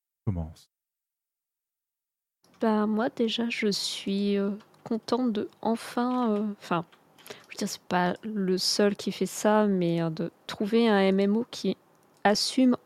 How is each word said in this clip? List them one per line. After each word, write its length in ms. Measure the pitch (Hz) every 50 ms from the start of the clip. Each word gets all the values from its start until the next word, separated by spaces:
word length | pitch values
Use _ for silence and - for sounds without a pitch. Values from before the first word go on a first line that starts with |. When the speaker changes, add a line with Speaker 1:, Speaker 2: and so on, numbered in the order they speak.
| _ _ _ _ _
Speaker 1:
Commence. 440 | 113 95 85 82 80 82 - - _ _ _ _ _ _ _ _ _ _ _ _ _ _ _ _ _ _ _ _ _ _ _ _ _ _ _ _ _ _ _ _ _ _ _ _ _ _ _
Speaker 2:
Bah, 260 | 240 220 214 214 208
moi, 220 | 214 214 214 233 285
déjà, 400 | - - 240 226 214 233 233 233
je 200 | 240 - 240 208
suis, 680 | 190 - - - - - - 196 196 196 202 202 202
euh, 140 | 202 196 202 196 208 - _ _ _ _
contente 500 | - 233 220 - - 240 240 254 240 208
de 160 | 202 - - - _
enfin, 720 | - 214 226 233 - - - 247 240 254 254 254 247 226
euh, 120 | 208 208 214 208 202 -
enfin, 240 | - - 180 165 170 - - _ _ _ _ - - -
je 40 | -
veux 240 | - - _ -
dire, 100 | - 214
c'est 140 | 196 - -
pas 340 | _ _ 185 180 180 180 - - -
le 340 | 220 214 208 190 185 190
seul 380 | 175 - - - - 208 202 202
qui 160 | - - 202
fait 140 | 185 - 190
ça, 420 | 180 - - - 214 214 214 214
mais, 340 | 208 196 180 175 170 170 170
euh, 80 | 165 165
de 220 | 156 - 170 - - _ _
trouver 400 | - - - 220 196 226 226 233
un 120 | 226 208 196
M 200 | 196 190 190 190
M 180 | 196 202 208
O 80 | 226 240 -
qui 240 | - - - 190 - - _ _ _ _ _ _ _ _ _
assume 520 | 202 208 - - - - - 262 254 247 - _